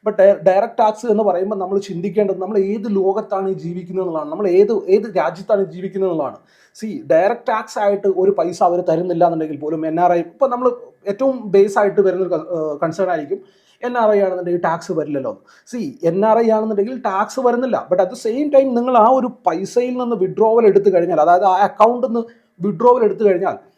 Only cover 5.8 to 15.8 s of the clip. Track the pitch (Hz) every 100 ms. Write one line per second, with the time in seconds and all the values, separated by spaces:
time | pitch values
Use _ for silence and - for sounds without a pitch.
5.8 | 190 190 190 160 135 120 _ _ _ -
6.8 | 220 - - 214 196 233 - 220 233 233
7.8 | 202 202 202 185 196 196 170 175 180 180
8.8 | 175 160 180 170 170 160 156 143 151 160
9.8 | 160 160 180 175 170 - 262 247 247 240
10.8 | - _ 202 196 269 254 214 196 208 220
11.8 | 208 208 190 180 180 170 160 170 156 147
12.8 | 165 165 185 165 143 196 - _ _ _
13.8 | 247 247 220 208 190 180 175 175 170 165
14.8 | - 160 147 143 123 98 _ _ _ 247